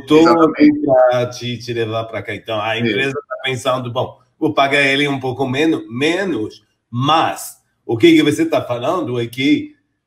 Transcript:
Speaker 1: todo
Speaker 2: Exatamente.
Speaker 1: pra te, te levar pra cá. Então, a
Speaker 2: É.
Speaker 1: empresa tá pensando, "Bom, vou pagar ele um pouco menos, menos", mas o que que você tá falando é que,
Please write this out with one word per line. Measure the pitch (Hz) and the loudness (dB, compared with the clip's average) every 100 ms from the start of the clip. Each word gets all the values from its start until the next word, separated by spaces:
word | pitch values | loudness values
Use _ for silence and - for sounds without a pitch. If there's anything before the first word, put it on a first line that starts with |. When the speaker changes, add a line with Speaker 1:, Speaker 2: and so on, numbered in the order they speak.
| 143 | 2
Speaker 1:
todo | 151 | 6
Speaker 2:
Exatamente. | 165 165 156 151 147 147 | 6 6 2 4 4 4
Speaker 1:
pra | 139 127 127 123 120 | 2 4 4 2 -2
te, | - 120 113 | -6 -8 -8
te | 120 | -6
levar | 117 110 113 | -4 -4 -4
pra | 113 104 | -6 -10
cá. | 104 | -10
Então, | 101 - 107 | -10 -6 -6
a | 110 113 | -4 -2
Speaker 2:
É. | |
Speaker 1:
empresa | 117 101 139 | 0 0 -2
tá | 139 - 127 | -6 -10 -8
pensando, | 131 127 131 127 120 | -6 -4 -2 -2 -4
"Bom, | 123 123 - _ _ | -6 -6 -10 _ _
vou | 151 | -2
pagar | 147 135 143 | 0 2 2
ele | 139 139 143 | 2 0 -2
um | 135 | -4
pouco | 127 127 127 | -6 -4 -4
menos, | 131 165 139 - | 0 0 -2 -6
menos", | 120 151 180 190 117 104 - _ _ _ | -4 -2 -2 -4 -4 -8 -12 _ _ _
mas | 120 139 160 107 - - - _ _ - | -4 0 2 0 -6 -14 -18 _ _ -6
o | 113 | 4
que | 170 | 6
que | 151 | 6
você | 147 160 | 4 0
tá | 160 131 | 0 -2
falando | - 120 151 180 127 123 | -2 -4 -2 -4 -4 -4
é | 117 | -6
que, | 131 139 127 101 _ _ _ | -2 0 0 -2 _ _ _